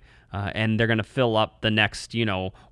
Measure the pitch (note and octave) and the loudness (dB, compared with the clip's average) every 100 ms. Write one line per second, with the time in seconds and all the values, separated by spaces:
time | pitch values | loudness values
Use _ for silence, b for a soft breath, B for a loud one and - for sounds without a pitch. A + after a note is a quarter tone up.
0 | b b b G2+ G2+ - A2 A2 A2+ A2 | b b b -6 -4 -2 0 2 2 2
1 | G#2 - B2 A2 G#2+ - A2+ G#2+ G#2 - | -2 0 2 2 0 -2 0 2 2 0
2 | - A#2 A2 F#2 F#2 b b | -8 -4 -2 -2 -6 b b